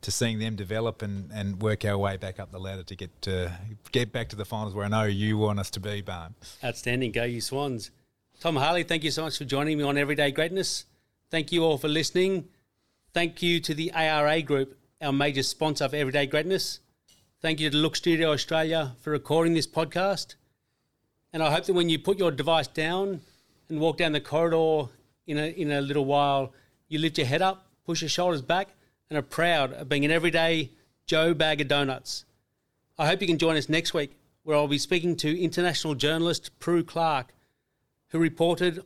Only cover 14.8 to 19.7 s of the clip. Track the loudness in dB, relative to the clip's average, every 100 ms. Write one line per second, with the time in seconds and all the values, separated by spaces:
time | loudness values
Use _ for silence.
14.8 | _ _ -2 2 2 0 -2 0 -2 0
15.8 | -2 0 0 0 0 0 0 -2 -2 -8
16.8 | _ _ _ _ _ _ -2 0 0 2
17.8 | 2 0 2 2 4 2 0 -2 0 0
18.8 | -2 -8 -4 -4 0 2 4 2 0